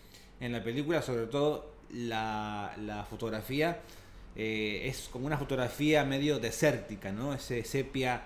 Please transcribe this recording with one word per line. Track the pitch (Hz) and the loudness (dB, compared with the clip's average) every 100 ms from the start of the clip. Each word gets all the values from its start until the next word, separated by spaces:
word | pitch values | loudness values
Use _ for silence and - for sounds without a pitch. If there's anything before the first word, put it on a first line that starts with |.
| - - - - | -20 -20 -20 -8
en | 123 | -4
la | 120 | -2
película, | 113 123 147 160 | -2 0 2 2
sobre | 131 120 113 | 2 0 2
todo | 143 147 147 - - - | 4 4 2 -6 -16 -12
la, | 120 120 110 110 107 107 104 101 - | -6 -2 0 0 0 -2 -4 -4 -6
la | 107 104 | -6 -6
fotografía, | 101 101 113 107 110 139 160 165 - - - - - - | -6 -4 -2 -2 -2 2 2 0 -8 -16 -18 -18 -14 -4
eh, | 110 110 107 104 | -2 0 0 0
es | 131 123 - | -4 -4 -6
como | 123 139 | -4 -2
una | 143 | -2
fotografía | 139 131 120 - 151 151 | 0 0 0 2 6 6
medio | 135 135 147 135 | 6 2 2 2
desértica, | 113 - 151 123 - 104 98 | 0 4 4 4 -2 -8 -4
¿no? | 101 139 | -4 -2
Ese | 131 - 120 | -4 -2 -4
sepia | 107 139 131 135 127 120 | 0 -2 0 0 2 0